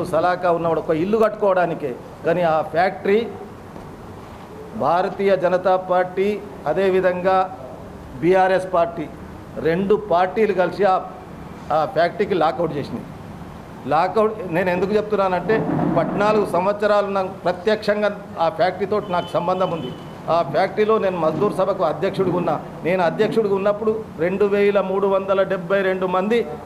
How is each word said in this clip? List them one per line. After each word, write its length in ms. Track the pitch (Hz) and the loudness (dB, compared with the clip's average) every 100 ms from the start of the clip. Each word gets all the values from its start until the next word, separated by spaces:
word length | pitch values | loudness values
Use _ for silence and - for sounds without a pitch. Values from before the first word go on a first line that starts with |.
| 170 | 2
సలాకా 380 | 156 175 180 180 170 | 2 2 2 2 2
ఉన్నవాడు 240 | 165 156 151 | 0 0 0
ఒక 100 | 156 | 0
ఇల్లు 140 | 190 220 | 2 4
కట్టుకోవడానికే. 680 | 214 208 202 180 165 156 143 120 - - 160 | 2 2 2 4 2 -2 -6 -8 -12 -4 0
కానీ 160 | 170 165 | 2 2
ఆ 40 | 156 147 | 2 0
ఫ్యాక్టరీ 460 | 156 190 - 196 214 233 - - - - - - - - - - - - - - 110 | 0 0 0 2 2 0 -8 -14 -16 -16 -16 -16 -16 -16 -16 -16 -16 -16 -16 -12 -2
భారతీయ 480 | 131 170 190 185 196 180 | 0 2 0 0 2 2
జనతా 300 | 175 180 190 185 180 | 2 2 2 2 2
పార్టీ, 380 | 180 180 190 202 202 - - 147 | 0 0 0 0 -2 -8 -6 -2
అదేవిధంగా 680 | 165 196 185 180 180 190 190 185 - - - - - - 127 | 0 2 4 2 2 2 2 0 -6 -14 -16 -16 -16 -16 -2
బీఆర్ఎస్ 480 | 165 185 185 185 185 175 | 4 4 4 2 2 0
పార్టీ, 300 | 170 165 147 - - - - - 156 | 0 -2 -10 -12 -16 -16 -14 -4 0
రెండు 280 | 175 196 208 - | 2 2 2 2
పార్టీలు 420 | 170 185 202 202 190 | 2 2 2 2 2
కలిసి 220 | 175 170 196 | 0 2 2
ఆ, 20 | 185 - - - - - - - 156 | 2 -2 -12 -16 -16 -16 -12 -2 0
ఆ 20 | 147 151 | 0 2
ఫ్యాక్టరీకి 400 | 170 - 196 170 | 2 0 0 2
లాకౌట్ 340 | 156 165 165 143 | 2 0 -2 -4
చేసినాయి. 280 | - 117 - - - - - - - - 127 | -6 -8 -10 -14 -16 -14 -14 -16 -16 -12 0
లాకౌట్ 440 | 151 180 220 214 214 180 165 | 2 2 2 0 0 -2 0
నేను 140 | 185 180 | 0 0
ఎందుకు 160 | 196 208 | 2 0
చెప్తున్నానంటే, 580 | 208 196 190 180 180 220 220 - - 165 | 0 0 0 0 2 0 0 0 0 0
పద్నాలుగు 480 | 156 180 208 214 190 | 0 2 2 2 2
సంవత్సరాలు 560 | 170 190 208 208 208 196 196 | 0 0 2 2 2 2 -2
నాకు 160 | 185 - 170 | -4 -4 -4
ప్రత్యక్షంగా 640 | 180 214 214 202 208 208 185 - - 165 | -2 0 0 0 0 0 -2 -8 -2 -2
ఆ 20 | 160 | 2
ఫ్యాక్టరీతో 400 | 180 180 196 208 - 175 | 0 0 -2 -2 0 -2
నాకు 140 | 170 165 | -2 -2
సంబంధం 340 | 175 185 180 165 | 0 0 0 -2
ఉంది. 140 | 127 - - - - 165 | -6 -10 -14 -8 0 0
ఆ 20 | 151 | 2
ఫ్యాక్టరీలో 420 | 151 190 202 214 220 196 | 0 0 2 2 2 2
నేను 120 | 180 156 | 0 0
మజ్దూర్ 320 | 156 202 190 | 2 0 2
సభకు 240 | 190 190 160 | 0 0 0
అధ్యక్షుడిగా 460 | 147 185 - 185 175 | 0 -2 0 0 0
ఉన్నా. 140 | 165 143 - - 156 | 0 -2 -6 -6 0
నేను 160 | 185 175 | 2 2
అధ్యక్షుడిగా 460 | 165 214 220 202 196 | 2 2 2 2 2
ఉన్నప్పుడు 320 | 202 208 220 220 - - | 0 0 0 -2 -6 -2
రెండు 220 | 175 196 202 202 | 0 2 2 4
వేల 240 | 202 202 185 | 4 4 2
మూడు 180 | 196 196 190 | 0 2 2
వందల 260 | 190 196 185 | 2 2 2
డెబ్బై 280 | 190 170 196 190 | -2 0 2 2
రెండు 180 | 185 185 185 | 0 0 0
మంది 240 | 208 233 - - | 2 0 0 -8